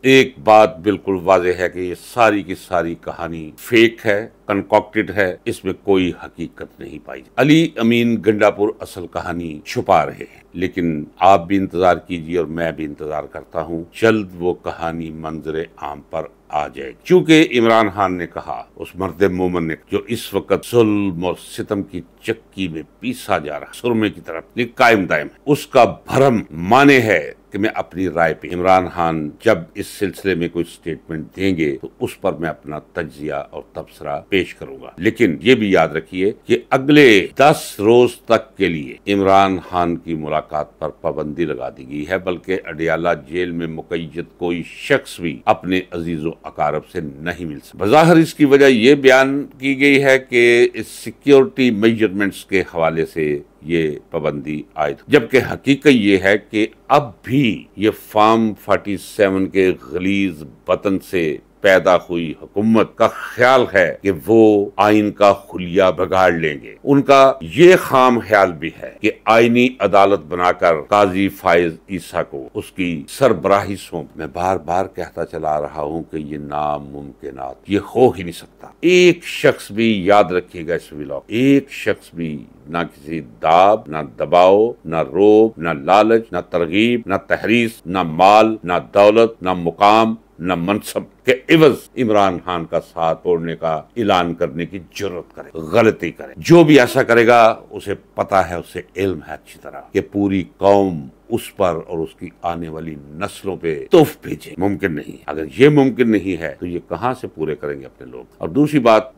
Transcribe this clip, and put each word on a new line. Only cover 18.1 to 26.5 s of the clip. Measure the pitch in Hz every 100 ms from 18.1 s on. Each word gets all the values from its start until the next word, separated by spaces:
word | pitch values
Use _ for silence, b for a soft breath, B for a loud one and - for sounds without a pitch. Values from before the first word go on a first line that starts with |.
ने | 90 82
कहा, | 82 82 - - -
उस | 85 90
मर्द | 95 82 98
मोमन | 90 92 87
ने | 82 78 _
जो | 98 -
इस | 113 -
वक्त | 98 - 98 -
जुल्म | 120 110 104 101 85 90
और | 87
सितम | - - 107 101
की | 92 90 - _
चक्की | - 110 _ - 92
में | 80 73 _
पीसा | 117 151 - 92
जा | 76 73
रहा, | 71
सुरमे | - 120 113 107
की | 85
तरफ, | 82 80 - -
ये | 127 -
कायम | 127 113 87
दायम | 80 73
है, | _ -
उसका | 143 - 131 110
भरम | 82 - 127 139 113 -